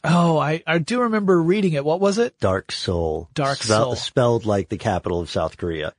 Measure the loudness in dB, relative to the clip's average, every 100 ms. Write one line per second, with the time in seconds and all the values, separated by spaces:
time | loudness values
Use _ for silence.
0 | 2 2 4 2 0 -2 -2 -2 0 -2
1 | 0 0 2 2 4 2 2 0 0 0
2 | 0 0 -2 _ 0 0 -4 -8 -4 -2
3 | -2 -4 -6 -4 -2 -2 2 2 2 -2
4 | -4 2 2 2 0 -2 -2 -4 -2 -2
5 | -2 -4 -4 -4 -4 -4 -6 -6 -8